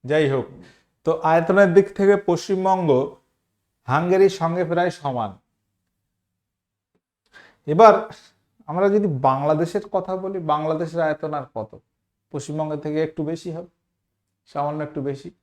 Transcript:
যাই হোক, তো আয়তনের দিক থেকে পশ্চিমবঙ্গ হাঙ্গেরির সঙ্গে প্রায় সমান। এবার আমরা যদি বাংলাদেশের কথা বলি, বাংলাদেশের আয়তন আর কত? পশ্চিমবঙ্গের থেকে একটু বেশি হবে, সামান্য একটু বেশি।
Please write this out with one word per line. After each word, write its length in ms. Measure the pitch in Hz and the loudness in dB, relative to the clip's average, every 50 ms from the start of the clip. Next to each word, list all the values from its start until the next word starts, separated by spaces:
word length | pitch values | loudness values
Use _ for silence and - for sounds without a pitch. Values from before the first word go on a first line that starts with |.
| - 127 | -4 0
যাই 160 | 147 156 151 139 | 0 0 2 2
হোক, 140 | 135 131 - - - - - - _ _ _ _ _ _ _ | 0 -2 -4 -8 -14 -20 -20 -20 _ _ _ _ _ _ _
তো 60 | 160 160 160 - 160 | -2 -2 0 0 2
আয়তনের 400 | 160 170 165 170 185 196 202 185 170 | 2 2 2 2 4 6 6 8 6
দিক 100 | 196 196 196 - - | 4 4 4 -2 0
থেকে 160 | 196 196 202 202 202 - | 2 2 2 2 2 -2
পশ্চিমবঙ্গ 600 | 175 - - - 196 190 185 190 185 185 175 151 135 127 139 143 - _ _ _ _ _ _ _ _ _ _ _ _ _ _ - | -2 -2 -2 -4 -4 -2 0 0 0 0 2 2 2 2 0 -4 -8 _ _ _ _ _ _ _ _ _ _ _ _ _ _ -2
হাঙ্গেরির 460 | 127 151 175 180 185 190 196 190 190 - | -2 -2 0 2 4 4 4 4 4 0
সঙ্গে 220 | 165 165 170 180 170 160 | -4 -2 -2 -2 -2 -2
প্রায় 220 | 170 175 180 180 - - | 0 0 0 -2 -4 -6
সমান। 300 | 147 143 127 120 110 101 92 - _ _ _ _ _ _ _ _ _ _ _ _ _ _ _ _ _ _ _ _ _ _ _ _ _ _ _ _ _ _ _ _ _ _ _ _ _ _ _ - - _ _ _ _ 143 | -8 -6 -4 -4 -6 -6 -8 -16 _ _ _ _ _ _ _ _ _ _ _ _ _ _ _ _ _ _ _ _ _ _ _ _ _ _ _ _ _ _ _ _ _ _ _ _ _ _ _ -20 -20 _ _ _ _ -4
এবার 220 | 151 165 226 214 - - - - - - _ _ _ _ _ _ _ _ _ - | 4 8 8 8 8 6 0 -8 -16 -20 _ _ _ _ _ _ _ _ _ -8
আমরা 160 | 151 180 196 202 196 | -4 0 0 2 2
যদি 140 | 214 208 190 147 127 135 135 | 2 0 0 -2 0 2 2
বাংলাদেশের 560 | 131 139 143 147 156 151 170 165 - 208 202 - - | 2 2 2 0 0 0 0 -2 -4 -8 -6 -4 -6
কথা 180 | 190 180 - 185 185 190 | -6 -4 -4 -8 -6 -6
বলি, 140 | 190 196 185 165 156 | -8 -8 -6 -2 -2
বাংলাদেশের 480 | 147 151 156 156 160 156 170 156 156 165 160 | -2 -2 -2 -4 -4 -4 -6 -6 -4 -2 -2
আয়তন 260 | 156 151 - - 156 147 143 | -2 -2 -4 -6 -8 -8 -8
আর 80 | 131 - _ | -10 -10 _
কত? 160 | 113 110 - - - _ _ _ _ _ _ _ _ _ _ | -12 -12 -12 -16 -20 _ _ _ _ _ _ _ _ _ _
পশ্চিমবঙ্গের 480 | - 143 - - 147 156 156 151 151 147 147 | -12 -12 -10 -8 -6 -6 -6 -6 -6 -8 -6
থেকে 140 | 156 151 156 160 156 | -6 -2 -2 -4 -4
একটু 120 | 156 - 156 151 | -4 -8 -6 -6
বেশি 180 | 165 165 - 180 160 | -6 -8 -10 -12 -12
হবে, 140 | 170 180 - _ _ _ _ _ _ _ _ _ _ _ _ _ _ _ _ | -12 -14 -16 _ _ _ _ _ _ _ _ _ _ _ _ _ _ _ _
সামান্য 260 | - 143 143 147 151 151 151 147 | -8 -6 -6 -4 -4 -6 -8 -8
একটু 120 | - 143 131 139 | -8 -8 -6 -6
বেশি। 200 | 139 135 - 175 _ _ | -8 -8 -12 -20 _ _